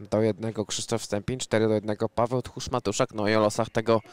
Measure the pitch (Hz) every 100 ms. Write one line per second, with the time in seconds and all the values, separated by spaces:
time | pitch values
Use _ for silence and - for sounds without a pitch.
0 | 104 107 110 98 113 107 104 - - 113
1 | - 104 98 127 - 110 110 107 104 107
2 | 113 - 120 127 - - - 123 98 104
3 | 131 110 104 110 107 - 113 - 113 113
4 | -